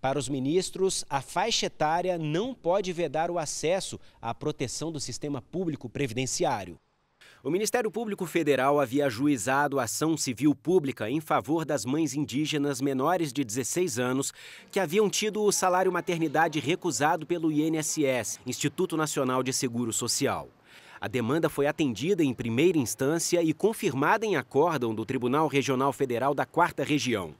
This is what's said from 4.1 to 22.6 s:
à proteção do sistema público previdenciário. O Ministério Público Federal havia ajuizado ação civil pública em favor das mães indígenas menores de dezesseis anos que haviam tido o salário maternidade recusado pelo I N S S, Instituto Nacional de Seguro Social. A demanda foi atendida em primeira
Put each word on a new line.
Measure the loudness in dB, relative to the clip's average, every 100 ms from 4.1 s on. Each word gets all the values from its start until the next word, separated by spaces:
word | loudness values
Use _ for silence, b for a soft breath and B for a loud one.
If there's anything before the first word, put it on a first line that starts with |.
| b
à | -8
proteção | -4 -6 -4 -6 -4 -6
do | -6
sistema | -8 -8 -6 -6
público | -6 -4 -4 -4 -8
previdenciário. | -4 -4 -2 -4 0 0 0 -6 -14 _ _ _ _ B B
O | -2
Ministério | 0 2 0 0
Público | -2 -4 -4
Federal | 0 0 4 4 4 4
havia | 4 2
ajuizado | 0 2 2 2 2 2 2 0
ação | -2 0 0 0
civil | -2 2 2
pública | 2 4 2 2 -4 -2
em | -2
favor | 0 0 2 -2 0
das | -2
mães | 0 0 0
indígenas | 0 -2 -2 0 0 0 0
menores | -2 0 2 2 0
de | -2
dezesseis | -4 -4 -4 -2 -2 0
anos | 0 0 -2 -8 B B B
que | -4
haviam | 0 2 2
tido | 2 -2 0
o | 0
salário | 2 2 4 2
maternidade | 0 -2 0 0 2 2 0
recusado | -2 -2 -2 0 2 0 -2
pelo | -2 2
I | 2
N | 2 0
S | -2 0
S, | 2 2 -2 -8 -8
Instituto | -2 -2 0 -2 0
Nacional | -2 0 0 2
de | 0
Seguro | 0 -2 -2 -2
Social. | -2 -2 0 0 0 -6 _ B B B B
A | -4
demanda | -2 2 2 2
foi | 2 0
atendida | 2 0 0 -2 2
em | 2
primeira | 0 -2 4